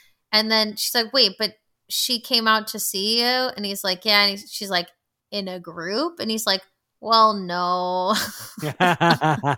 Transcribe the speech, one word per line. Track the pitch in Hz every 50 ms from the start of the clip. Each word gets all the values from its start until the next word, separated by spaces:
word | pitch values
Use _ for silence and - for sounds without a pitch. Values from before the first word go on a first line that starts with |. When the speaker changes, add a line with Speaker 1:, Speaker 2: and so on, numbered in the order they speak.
| _ _ _ _ _ _
Speaker 1:
And | 214 214 220 220
then | 220 220 214 214 214
she's | - - - -
like, | 240 226 214
"Wait, | 254 269 233 196 190
but | - 220 202 - _ _ _ _ _ _ _
she | - - - - 247 226
came | - - 254 233 220
out | 220 220 214 214
to | - - 208
see | - - - 196 196 214 226 233
you?" | 240 247 254 254 254 - -
And | - 208
he's | 196 202 202 -
like, | 190 185 185 -
"Yeah." | 220 208 208
And | 202 202 196 202
he's, | - -
she's | - - 208 196
like, | 185 175 175 - _ _ _ _ _ _ _ _
"In | - 202 190 185
a | 185 185
group?" | 175 170 160 165 160 180 202 240 311 339 339 -
And | 220 220
he's | 220 220 -
like, | 208 190 190 - _ _ _ _ _ _ _
"Well, | - 214 226 226 220 220 208
no." | 202 185 175 175 180 180 180 180 180 180 180 185 185 180 196 214 202
<laughs> | - 208 - - - - - 220
Speaker 2:
<laughs> | 156 151 - - 180 175 165 - 165 170 160 - 147 156 147 113 127 143 135